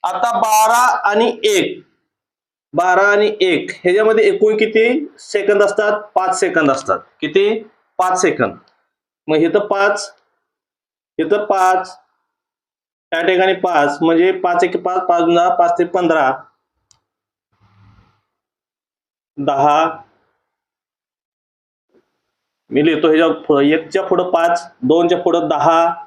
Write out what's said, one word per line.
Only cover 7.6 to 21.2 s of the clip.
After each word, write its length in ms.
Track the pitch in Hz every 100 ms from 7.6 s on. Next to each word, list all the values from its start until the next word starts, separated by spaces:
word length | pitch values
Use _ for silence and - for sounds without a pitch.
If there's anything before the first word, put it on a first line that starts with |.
| - _ _ -
पाच 200 | 180 -
सेकंद. 340 | 170 - 110 87 _ _ _ _ _ _ -
मग 160 | 156
इथं 240 | 165 202 208
पाच, 440 | 196 202 208 - _ _ _ _ _ _ _ _ _ _ -
इथं 260 | 160 202 208
पाच, 520 | 196 185 185 - - _ _ _ _ _ _ _ _ _ _ _
या 100 | 165
ठिकाणी 320 | 175 185 185
पाच, 440 | 185 180 160 143 143
म्हणजे 300 | 165 165 180 185
पाच 220 | 180 175
एक 120 | 175 180
पाच, 180 | 180 185 180
पाच 160 | 175
दहा, 260 | 170 170 180 -
पाच 220 | 170 175
ते 60 | 170
पंधरा, 460 | 190 175 160 131 - - _ _ _ _ _ _ _ _ _ _ _ 104 104 101 101 _ _ _ _ _ _ _ _ _ _ _ _ _ -
दहा, 680 | 143 139 143 147 165 - - _ _ _ _ _ _ _ _ _ _ _